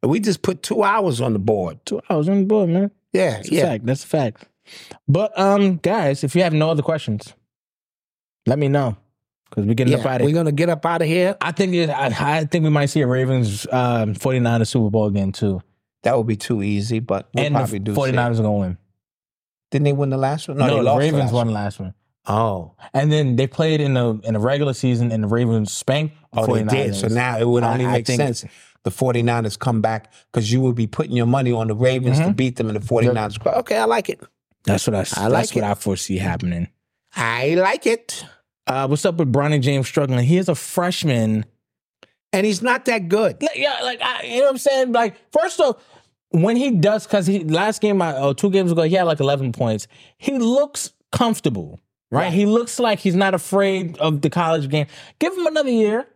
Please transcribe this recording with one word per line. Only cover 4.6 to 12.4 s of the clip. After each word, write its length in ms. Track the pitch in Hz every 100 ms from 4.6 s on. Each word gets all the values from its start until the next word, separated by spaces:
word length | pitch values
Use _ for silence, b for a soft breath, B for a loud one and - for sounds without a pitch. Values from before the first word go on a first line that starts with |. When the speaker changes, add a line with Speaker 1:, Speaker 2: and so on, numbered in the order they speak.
| B B B B -
Speaker 2:
But, 280 | 147 214 -
um, 400 | 196 196 196 175
guys, 440 | - 220 156 139
if 140 | 143 170
you 60 |
have 80 | 180
no 180 | 156 156
other 120 | 160
questions, 520 | 143 160 - 107 - - _ _ _ _ _ _ _ _ _ _ -
let 120 | 135
me 80 | 143
know. 280 | 143 131 104 _ _ _ _ _
'Cause 140 | -
we're 100 | 104
getting 200 | 113 127
Speaker 1:
Yeah, 40 | 131
Speaker 2:
up 60 | 127
out 80 | 127
of 40 | 143
Speaker 1:
we're 20 |
Speaker 2:
here. 60 | 160
Speaker 1:
gonna 160 | 160
get 160 | 143 175
up 180 | 160 165
out 160 | 170
of 60 | 160
here. 280 | 170 180 196
Speaker 2:
I 100 | 156
think 240 | 170 190
it, 160 | 175 165
I, 480 | 127 135 110 139
I 60 | 156